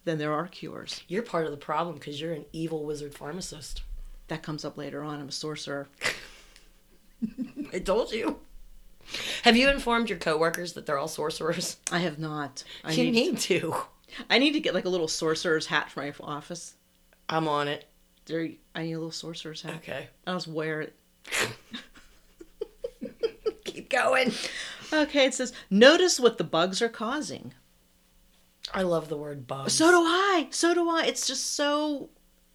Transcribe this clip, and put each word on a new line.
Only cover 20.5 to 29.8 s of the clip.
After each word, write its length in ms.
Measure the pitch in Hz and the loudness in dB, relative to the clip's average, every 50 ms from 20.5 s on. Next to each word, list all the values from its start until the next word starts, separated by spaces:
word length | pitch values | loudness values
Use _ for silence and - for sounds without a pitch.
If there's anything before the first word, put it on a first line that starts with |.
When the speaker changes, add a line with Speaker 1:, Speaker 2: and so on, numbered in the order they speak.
| 160 160 156 160 156 156 151 | -6 -4 -4 -2 -4 -4 -6
Speaker 1:
it. 120 | - - _ _ _ _ _ - - | -8 -10 _ _ _ _ _ -10 -4
<laughs> 40 | - - - 120 113 - - - 226 - - - - - - - _ _ _ _ _ - - - _ - 453 - - _ - - - - - - - - - 440 - - - 453 - - - | -2 -2 -2 -2 -4 -8 -16 -16 -16 -16 -16 -18 -20 -20 -20 -20 _ _ _ _ _ -20 -20 -20 _ -12 -12 -12 -12 _ -12 -12 -12 -12 -12 -12 -8 -6 -6 -6 -6 -6 -6 -6 -6 -6 -8
Speaker 2:
Keep 260 | - - - - - | -12 -12 -10 -6 -2
going. 420 | - 247 226 240 262 262 262 247 - - - - - - - - - - - - 311 | 0 2 2 4 4 4 2 2 0 -2 -4 -6 -6 -8 -10 -10 -12 -14 -6 0 2
Speaker 1:
Okay, 340 | 311 294 294 - 285 262 | 2 2 4 4 4 4
it 80 | 269 269 | 4 4
says, 180 | - 254 247 - - - - | 0 -4 -4 -6 -10 -4 2
"Notice 500 | 190 202 233 269 320 349 370 359 - - | 8 10 12 12 12 10 8 6 6 6
what 180 | 247 226 - - | 6 6 6 4
the 60 | 165 | 0
bugs 360 | 151 - 160 175 190 190 185 | 0 2 2 2 2 2 0
are 80 | 233 226 | 0 0
causing." 640 | 226 - 220 226 269 302 262 170 131 - - 123 - - _ _ _ _ _ _ _ _ _ _ _ _ _ _ _ _ _ _ _ _ - - - | 0 -2 -6 -4 -4 -4 -4 -6 -8 -10 -12 -14 -18 -18 _ _ _ _ _ _ _ _ _ _ _ _ _ _ _ _ _ _ _ _ -12 -6 -2
Speaker 2:
I 100 | 196 190 | 0 0
love 260 | 175 170 160 151 160 | 2 2 0 0 -2
the 80 | 160 | -6
word 300 | 143 151 147 147 143 123 | -6 -6 -8 -10 -10 -8
bugs. 260 | - 135 139 139 220 - | -8 -8 -6 -2 0 2
Speaker 1:
So 180 | - | 6